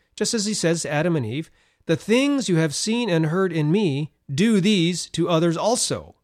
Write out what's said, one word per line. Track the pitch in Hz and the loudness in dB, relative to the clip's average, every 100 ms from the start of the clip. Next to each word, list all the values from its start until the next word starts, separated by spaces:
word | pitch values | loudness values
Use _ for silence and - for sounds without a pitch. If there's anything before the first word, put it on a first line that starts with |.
| _ - | _ -6
just | 208 | -2
as | 233 202 | -2 -2
he | |
says | 214 165 165 | -2 0 -2
to | - | -2
Adam | 147 175 160 | -2 0 0
and | 110 | -2
Eve, | 135 160 _ _ _ | -6 -10 _ _ _
"The | - 160 | -2 -2
things | - 240 285 277 196 | 2 2 2 0 0
you | 165 | 0
have | 160 | 0
seen | 143 214 233 226 | -2 -2 -2 0
and | 165 156 | 0 0
heard | 180 190 | 0 -2
in | 160 151 | 0 2
me, | 196 190 135 151 _ - | 2 2 -2 -6 _ -6
do | 139 226 208 | 0 2 4
these | 190 202 165 175 - | 4 2 2 -2 -6
to | - 170 | -4 0
others | 160 170 165 | 2 2 0
also." | 202 240 - 113 73 - | 0 0 -2 -6 -10 -20